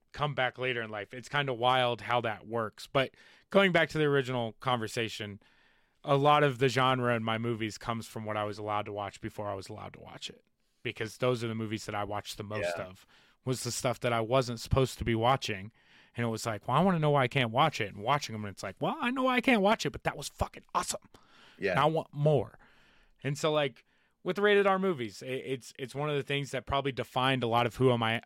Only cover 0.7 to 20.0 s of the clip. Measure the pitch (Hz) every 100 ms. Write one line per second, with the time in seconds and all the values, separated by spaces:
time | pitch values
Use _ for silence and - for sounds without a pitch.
0.7 | 120 110 107 101 127 117 143 139 113 123
1.7 | 131 123 120 - 120 113 104 107 117 107
2.7 | - - 139 127 _ - - - 196 196
3.7 | 170 156 156 147 143 123 127 113 - 131
4.7 | 123 110 - 110 - 104 101 _ _ _
5.7 | _ _ _ 147 139 147 147 147 117 135
6.7 | 123 131 127 120 120 113 110 117 113 110
7.7 | - - 113 104 113 107 107 104 104 104
8.7 | 104 104 101 98 - 110 - 104 98 95
9.7 | 104 98 - - - - - _ _ _
10.7 | _ 123 - 113 - 127 123 117 110 110
11.7 | 107 - 104 101 104 - - 101 107 87
12.7 | 87 92 95 _ _ _ _ 127 123 123
13.7 | - 131 117 123 117 113 131 120 113 -
14.7 | 135 131 - 113 113 117 135 - 98 104
15.7 | - _ _ _ - 117 110 120 104 -
16.7 | 131 196 175 151 143 127 139 120 117 156
17.7 | - 101 98 107 143 - 110 104 92 101
18.7 | - 156 311 254 269 254 247 254 233 196
19.7 | 226 143 -